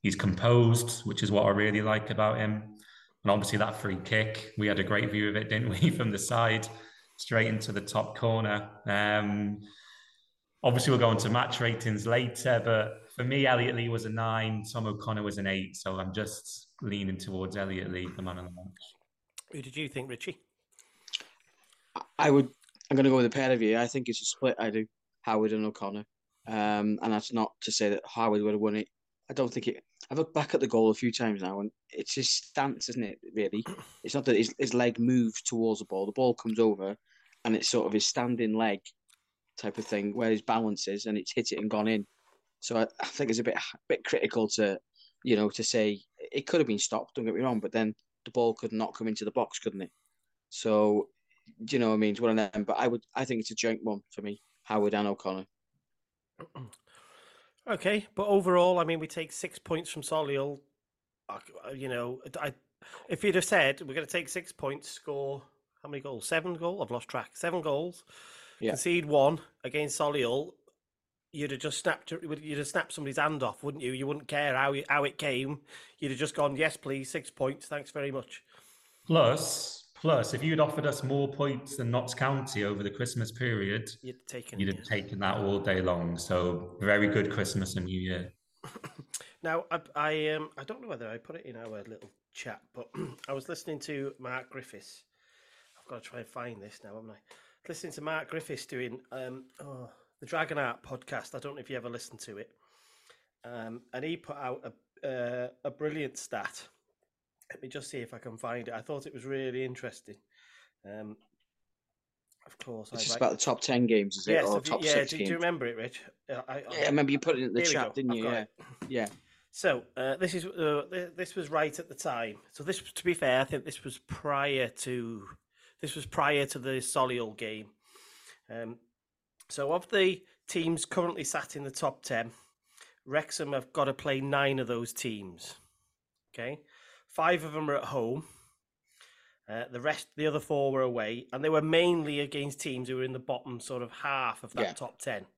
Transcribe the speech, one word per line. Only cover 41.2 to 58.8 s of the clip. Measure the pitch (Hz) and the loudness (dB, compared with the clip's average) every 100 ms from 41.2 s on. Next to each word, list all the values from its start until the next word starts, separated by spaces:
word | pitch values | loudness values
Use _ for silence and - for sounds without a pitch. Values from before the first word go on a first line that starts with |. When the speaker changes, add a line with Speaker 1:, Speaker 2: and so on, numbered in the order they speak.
| - | -2
Speaker 3:
hit | - 113 | -2 -2
it | - | -2
and | 107 | -2
gone | 107 110 | 0 2
in. | 110 101 _ _ _ _ _ | 2 -2 _ _ _ _ _
So | - 117 | -2 0
I, | 117 - | 0 -2
I | - | -8
think | - 131 | -2 0
it's | 113 | 2
a | |
bit, | 117 - | 0 -2
a | - - _ | -6 -10 _
bit | - | -2
critical | - 147 - 120 110 | 2 0 2 2 0
to, | - 104 95 _ _ - _ | 4 2 2 _ _ -20 _
you | 127 | 4
know, | 107 104 | 4 4
to | - | 2
say | 110 120 107 101 _ _ - | 0 2 2 0 _ _ -6
it | 139 - | -6 2
could | 170 | 4
have | 143 | 4
been | 104 | 2
stopped, | - 110 - - | 0 -2 -4 -4
don't | |
get | 110 | -2
me | 95 | 0
wrong, | 127 113 | 2 0
but | 104 | 0
then | 113 107 107 _ _ | 2 0 -2 _ _
the | - | -4
ball | 123 117 | 2 2
could | 110 113 | 2 -4
not | 110 107 | -2 -4
come | - 113 | -2 -4
into | 107 | -2
the | 107 | -2
box, | 123 110 - | 0 0 -2
couldn't | 110 98 | -6 -4
it? | 90 _ _ _ _ _ _ | -10 _ _ _ _ _ _
So, | - 113 107 107 104 - _ _ _ - - | -4 2 4 6 4 2 _ _ _ -20 -14
do | 113 135 | -2 2
you | |
know | 113 | 4
what | |
I | 107 | 6
mean? | 107 | 4
It's | 101 | 4
one | 117 110 | 2 4
of | 101 | 2
them, | 107 | 0
but | 101 - | 0 2
I | 123 | 2
would, | 117 _ | 0 _
I | 123 | -4
think | 131 120 | -2 -2
it's | 110 | -2
a | 110 | -2
joint | 117 110 | 0 0
one | 110 104 _ | -2 -6 _
for | - | -10
me, | 104 104 _ _ | -10 -10 _ _
Howard | - 107 101 | -2 2 4
and | 104 104 | 4 2
O'Connor. | 98 95 95 95 | 0 -2 -4 -8
Speaker 2:
<clears throat> | _ _ _ _ _ _ _ _ _ 165 143 117 - _ - - - - - _ _ - | _ _ _ _ _ _ _ _ _ -16 -14 -16 -18 _ -20 -20 -20 -20 -20 _ _ -6
Okay, | 208 185 208 208 | 0 2 0 -2
but | - 208 | -2 4
overall, | 202 180 180 180 | 6 8 8 8
I | 180 | 6